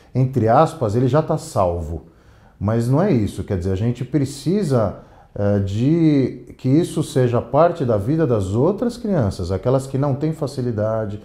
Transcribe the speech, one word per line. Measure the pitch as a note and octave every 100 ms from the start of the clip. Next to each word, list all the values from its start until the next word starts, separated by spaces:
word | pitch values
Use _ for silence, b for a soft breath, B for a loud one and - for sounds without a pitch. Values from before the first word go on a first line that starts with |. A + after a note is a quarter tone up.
| B
entre | A#2+ C3 B2+ A2
aspas, | B2+ C#3+ - A2
ele | A2+ C3
já | D3
tá | D#3 D#3
salvo. | - A2+ F2+ E2+ D#2 E2 b b b b b -
Mas | G2 A#2 A#2+
não | C#3
é | G3+
isso, | C3 G2 -
quer | - G2
dizer, | F#2
a | F#2+
gente | A#2 A#2
precisa, | B2+ D3+ C3 - D3+ G3+ E3+ B2+ G2+ B B B B
eh, | - G2+ G2+
de | F#2+ G2+ C3 E3 D#3+ C#3+ B2 - - -
que | C3
isso | C#3+ F3 E3
seja | D#3 C3+ B2 A#2
parte | - C#3 E3+ E3+
da | B2+ G#2
vida | G2+ D#3+ D3+
das | A2+ F#2
outras | G#2+ D#3 G3+ A#3+ A#3
crianças, | G#3+ F3+ G2+ - F2
aquelas | F#2+ B2 C3+ C3+
que | C3
não | C#3+
têm | C3+ D#3
facilidade, | D#3 C#3 - B2 G#2 G#2+ A2+ G#2+ G#2